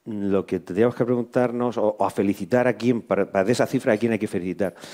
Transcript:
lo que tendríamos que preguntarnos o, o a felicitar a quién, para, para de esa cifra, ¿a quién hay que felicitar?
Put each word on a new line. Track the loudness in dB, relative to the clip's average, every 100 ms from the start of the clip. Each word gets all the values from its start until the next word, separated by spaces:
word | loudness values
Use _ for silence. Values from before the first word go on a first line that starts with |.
| -10
lo | -4 0 0 0
que | -4
tendríamos | -2 2 2 2
que |
preguntarnos | 0 0 0 0 0 0 -2 0
o, | 0 2
o | 0
a |
felicitar | 0 0 0 0 2 2
a | 0
quién, | 0 0
para, | 0 0 0
para | 0
de | 2
esa | 2 0
cifra, | 0 0
¿a | 0
quién | 0
hay | 0
que | -2
felicitar? | -4 -6 -4 -4 -6 -16